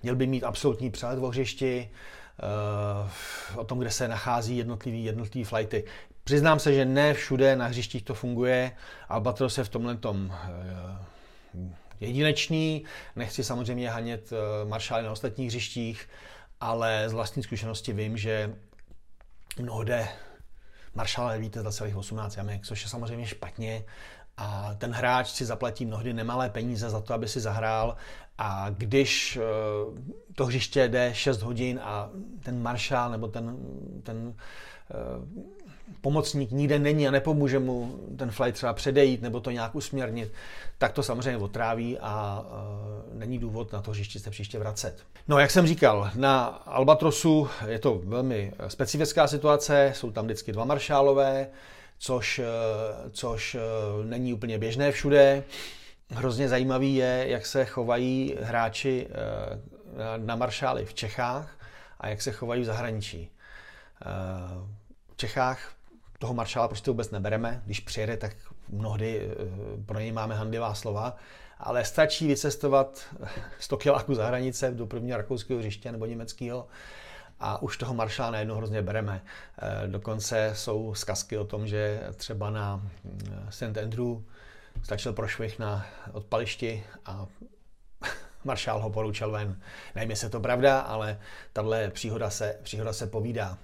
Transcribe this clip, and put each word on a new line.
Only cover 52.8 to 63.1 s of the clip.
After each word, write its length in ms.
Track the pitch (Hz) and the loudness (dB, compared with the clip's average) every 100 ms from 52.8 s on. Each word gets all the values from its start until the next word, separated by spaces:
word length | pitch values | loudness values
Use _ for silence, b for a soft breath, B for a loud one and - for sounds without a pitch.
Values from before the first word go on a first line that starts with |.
| 110 107 123 | -2 -4 -10
což, 440 | - 123 110 - 123 | -6 -4 -2 -4 -2
eh, 40 | 113 110 107 104 110 | -2 0 0 -2 -2
není 280 | 120 127 | -2 0
úplně 240 | 113 117 110 | 0 -2 0
běžné 340 | 113 117 143 | 0 4 2
všude. 520 | 139 143 143 139 139 139 B B B B B - | 4 8 12 12 8 0 B B B B B -10
Hrozně 400 | 113 131 117 139 | -2 0 2 4
zajímavý 460 | 127 131 131 139 135 | 4 4 4 4 4
je, 300 | 127 127 131 | 4 2 2
jak 180 | 120 - | 0 0
se 200 | 135 127 | 2 2
chovají 680 | - 117 120 127 131 135 135 | 0 2 4 4 2 0 -2
hráči, 640 | 110 117 113 - 135 127 - | 0 2 0 0 0 0 -2
eh, 500 | - 107 104 104 107 - - - - | -6 -4 -4 -6 -8 -12 -18 -14 -8
na, 200 | 113 113 | -6 -4
na 180 | 107 117 | -2 0
maršály 500 | 123 - 135 127 101 | 0 0 0 0 -2
v 80 | |
Čechách 640 | - 107 113 123 131 151 - B B B B | -6 -4 -2 -2 -2 -6 -14 B B B B
a 80 | - | -6
jak 140 | 107 | -4
se 100 | 135 | -4
chovají 300 | 107 117 120 | -4 -2 0
v 40 | 117 | 0
zahraničí. 640 | 110 120 107 101 | -2 -2 -4 -6